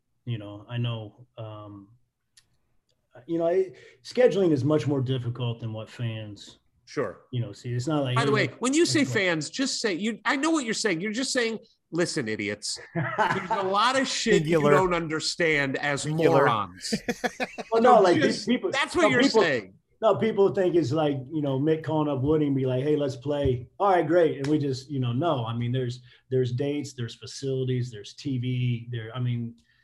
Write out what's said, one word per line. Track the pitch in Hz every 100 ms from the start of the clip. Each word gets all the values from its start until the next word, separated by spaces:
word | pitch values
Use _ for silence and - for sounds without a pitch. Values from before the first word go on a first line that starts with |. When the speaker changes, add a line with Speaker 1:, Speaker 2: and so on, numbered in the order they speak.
| _ _ -
Speaker 1:
You | 113
know, | 101 104 -
I | 120
know, | 120 113 110 - 123 -
um, | 110 107 104 101 101 120 _ _ _ _ _ _ _ _ _ _ _ - -
you | 165
know, | 165
I, | 185 185 - - _
scheduling | - - 247 175 185
is | 143
much | 135 151 143
more | 139
difficult | 127 131 120 120 120 117
than | 113
what | 110 107
fans, | - 117 110 107 101 - - _ _ -
Speaker 2:
Sure. | - 110 82 _
Speaker 1:
you | 123
know, | 104
see. | 101 127
It's | 120 127
not | 151
like, | 135 127
Speaker 2:
By | -
the | 214
Speaker 1:
hey, | 156
Speaker 2:
way, | -
when | 240
you | 294 339
say | 330
Speaker 1:
that's | 269
what | 214
Speaker 2:
fans, | 185 160 151
just | - 269 -
say, | 220
you, | 165 214 214 233
I | 269
know | 311
what | 320 233
you're |
saying. | 208 214 165
You're | 208
just | 208 269
saying, | 262 226 220 - _ _
"Listen, | 226 170 160 113
idiots, | 107 101 104 - - -
Speaker 1:
<laughs> | 170
Speaker 2:
there's | 131 - 214 190 185
a | 220
lot | 190 196 233 269
of | 262
shit | - 226 190
Speaker 3:
Singular. | 151 165 147
Speaker 2:
you | 147
don't | 180
understand | 170 165 156 - - 165 151 139 135
as | 147 139
Speaker 3:
Singular. | 147 156 160 139 143
Speaker 2:
morons." | 113 95 92 - -
Speaker 1:
<laughs> | - - 247 - 254 - -
Well, | 226
no, | 247 233
Speaker 2:
So |
Speaker 1:
like, | 185 160
Speaker 2:
just, | 226 - -
Speaker 1:
people, | 240 185
Speaker 2:
that's | 262 302 339
what |
Speaker 1:
no, | 330
Speaker 2:
you're | 247
Speaker 1:
people, | 269 220
Speaker 2:
saying. | 175 127 95 - _ -
Speaker 1:
no, | 220 165
people | 220 196 196
think | 196 180 165
it's | 135
like, | 156 151 139 127
you | 156
know, | 143 131
Mick | 151 156
calling | 156 156 147
up | 139
Woody | 139 156 147
and | 135
be | 131
like, | 127
"Hey, | 143 151
let's | 143 -
play." | 143 143 135 123 - -
All | 196
right, | 180 151
great. | 175 160 131
And | 139
we | 151
just, | 143 123 -
you | 139
know, | 123
no, | 120 170 139 113
I | 117
mean, | 120
there's, | 127 123 123 - _ -
there's | 127 127
dates, | 123 143 147 -
there's | - 117 -
facilities, | 107 - 135 131 127 127 120
there's | 104 101
T | - 147 131
V, | 127 123 123 120 120
there, | 120 110 123
I |
mean, | 123 120 117 - _ _